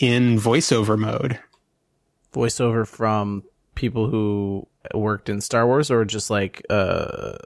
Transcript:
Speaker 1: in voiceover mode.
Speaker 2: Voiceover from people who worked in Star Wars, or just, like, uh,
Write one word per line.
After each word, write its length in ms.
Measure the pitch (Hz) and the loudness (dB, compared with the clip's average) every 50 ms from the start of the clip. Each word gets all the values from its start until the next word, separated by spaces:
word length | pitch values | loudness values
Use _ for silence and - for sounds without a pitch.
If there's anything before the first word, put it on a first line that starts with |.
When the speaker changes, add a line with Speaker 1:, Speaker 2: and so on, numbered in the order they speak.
| 135 | 2
Speaker 1:
in 360 | 123 120 123 123 123 117 110 | 2 4 4 4 4 4 4
voiceover 600 | 107 113 117 156 170 - 127 117 107 107 107 107 | 4 4 2 2 2 2 2 2 2 2 2 0
mode. 400 | 107 110 117 - - 135 127 - - _ _ _ _ _ _ _ _ _ _ _ _ _ _ _ _ _ _ | 0 -2 -2 -4 -4 -4 -4 -6 -10 _ _ _ _ _ _ _ _ _ _ _ _ _ _ _ _ _ _
Speaker 2:
Voiceover 540 | 123 120 117 - - 127 117 113 113 110 | -2 -2 -2 0 0 0 0 2 0 -2
from 560 | - - - 113 110 107 107 104 101 101 98 98 - _ _ _ _ _ | -4 -4 -4 -2 0 0 0 0 -2 -4 -6 -8 -12 _ _ _ _ _
people 340 | - - 120 117 113 110 120 | -4 -4 -2 -2 0 -2 0
who 560 | - 110 107 104 104 101 101 98 98 98 - - _ _ _ - - | 0 0 0 0 0 0 -2 -2 -4 -6 -8 -12 _ _ _ -8 -4
worked 360 | 110 104 107 104 101 - - | -2 -2 -2 -2 -4 -4 -6
in 120 | 104 101 | -6 -6
Star 260 | 104 - - 117 117 | -4 -2 0 2 2
Wars, 240 | 120 127 143 151 139 | 4 4 2 2 2
or 140 | 131 117 110 | 2 2 2
just, 240 | 98 107 107 - - | 0 -2 -6 -4 -2
like, 320 | 110 101 98 92 - - - - | -2 -2 -2 -2 -6 -12 -6 -2
uh, 640 | - 104 95 92 - - - - - - - - - - - | 0 0 2 2 0 0 -2 -4 -6 -8 -8 -10 -10 -12 -12